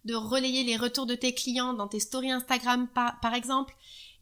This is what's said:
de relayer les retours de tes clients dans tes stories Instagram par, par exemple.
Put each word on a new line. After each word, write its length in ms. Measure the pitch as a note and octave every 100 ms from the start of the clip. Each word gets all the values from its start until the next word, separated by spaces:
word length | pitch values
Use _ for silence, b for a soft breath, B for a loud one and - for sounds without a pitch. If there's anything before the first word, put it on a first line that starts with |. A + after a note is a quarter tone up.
| A3
de 100 | A#3
relayer 480 | A3 C4 C4 B3+
les 140 | B3 A3+
retours 280 | A#3+ B3 B3
de 80 |
tes 220 | B3 B3+ B3+
clients 380 | B3+ B3 B3+
dans 140 | A#3+ G3+
tes 120 | G#3+
stories 320 | - B3+ C4
Instagram 560 | B3+ B3+ B3+ A#3+ B3 B3
par, 320 | - A#3+ -
par 160 | A#3 A#3+
exemple. 400 | A#3 C4+ C4+ - B B B B